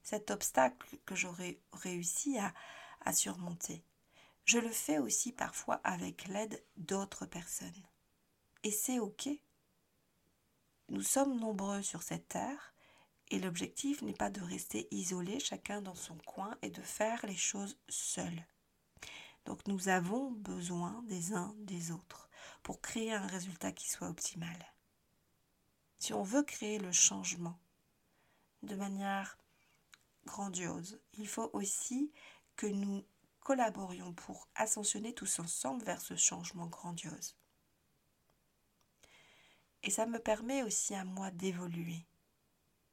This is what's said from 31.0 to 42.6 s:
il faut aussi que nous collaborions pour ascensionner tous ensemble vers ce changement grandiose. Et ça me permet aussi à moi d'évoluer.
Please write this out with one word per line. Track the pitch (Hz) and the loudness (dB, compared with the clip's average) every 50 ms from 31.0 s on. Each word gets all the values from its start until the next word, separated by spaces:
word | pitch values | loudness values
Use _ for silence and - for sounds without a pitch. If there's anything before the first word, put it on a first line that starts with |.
| - _ - | -18 _ -12
il | 208 214 | -10 -8
faut | 202 - - 226 - - | -4 -2 -2 -2 0 0
aussi | 202 202 196 - - - - 240 254 294 302 - - - - - - _ _ _ | 0 0 2 0 0 0 0 2 2 2 0 0 -10 -20 -20 -20 -20 _ _ _
que | - - | -2 0
nous | 208 202 202 202 202 196 196 196 - _ _ _ _ _ _ | 2 2 2 2 2 0 -2 -4 -8 _ _ _ _ _ _
collaborions | - - 269 254 240 214 185 196 196 185 180 180 180 180 175 | 2 2 4 4 4 2 2 -2 -6 -6 -8 -8 -8 -10 -10
pour | 170 - - 180 - - - _ | -10 -10 -12 -12 -12 -14 -10 _
ascensionner | - 220 220 - 220 208 208 - 208 214 233 240 | 0 2 2 2 2 2 0 0 0 -2 -4 -6
tous | - - 185 - - | -4 0 0 0 0
ensemble | 170 170 - - - 254 269 247 214 | 0 -2 -2 -2 -2 -2 -2 -2 -2
vers | 185 175 170 | -4 -4 -4
ce | - - 180 | -4 -6 2
changement | 170 - - 180 175 175 170 - 175 170 | 4 4 4 4 2 -6 -8 -6 -6 -8
grandiose. | 170 165 - - 175 170 165 - 160 - - - - - _ _ _ _ _ _ _ _ _ _ _ _ _ _ _ _ _ _ _ _ _ _ _ _ _ _ _ _ _ _ _ _ _ - - - - - - - - - - - _ _ _ _ _ - | -8 -8 -8 -8 -6 -6 -6 -6 -8 -8 -8 -10 -10 -12 _ _ _ _ _ _ _ _ _ _ _ _ _ _ _ _ _ _ _ _ _ _ _ _ _ _ _ _ _ _ _ _ _ -20 -20 -20 -20 -20 -20 -20 -20 -20 -20 -20 _ _ _ _ _ -2
Et | - | 0
ça | - - 220 | 4 4 4
me | 233 233 226 | 4 2 0
permet | 233 - 214 214 226 233 269 277 254 | 4 4 4 4 4 2 2 2 4
aussi | 214 - - - - 208 | 4 2 2 2 2 0
à | 190 190 | -2 -2
moi | 185 185 190 190 190 | -2 -2 -2 -2 -2
d'évoluer. | 190 170 190 190 180 175 180 175 170 170 170 170 170 165 165 _ _ _ _ _ _ _ _ _ _ _ | -2 0 0 2 2 2 -2 -2 -2 -2 -2 -2 -4 -6 -8 _ _ _ _ _ _ _ _ _ _ _